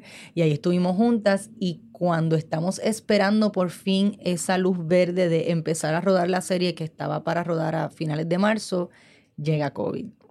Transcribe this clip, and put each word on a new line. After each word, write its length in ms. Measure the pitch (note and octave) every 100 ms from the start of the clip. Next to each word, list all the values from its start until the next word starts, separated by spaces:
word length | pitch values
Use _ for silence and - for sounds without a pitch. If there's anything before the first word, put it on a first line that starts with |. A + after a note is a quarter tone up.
| - - -
y 80 | E3
ahí 80 | D#3+
estuvimos 440 | D3 F3 F3+ F3+ F#3
juntas, 540 | A#3 A#3 G#3 G3 - -
y 220 | F#3 D#3+ -
cuando 440 | - F3 E3 D#3+ D#3+
estamos 420 | D#3+ D#3+ F3+ F#3+
esperando 720 | G#3+ A3 - G#3 G3 G#3+ G#3+
por 180 | G3+ F3+
fin 480 | - - F#3+ G3+ -
esa 360 | F3+ F3 - F#3
luz 200 | F#3 F#3 D#3+
verde 400 | F3+ F3 F3+ F3+
de 220 | E3 D#3
empezar 420 | E3+ D#3 D#3+ D3+
a 60 | D#3+
rodar 280 | F#3 F#3 F3
la 100 | F#3
serie 320 | - F#3 F3+
que 120 | E3 D#3+
estaba 380 | - D3 D3+ D#3+
para 180 | E3
rodar 320 | E3+ E3 D#3+ D#3+
a 140 | D3+
finales 380 | - D#3 D3+ E3
de 80 | F3
marzo, 520 | G#3 A3 - F#3 F3 - - _ _ -
llega 360 | D3+ D3+ C#3+
covid. 320 | - - - - - _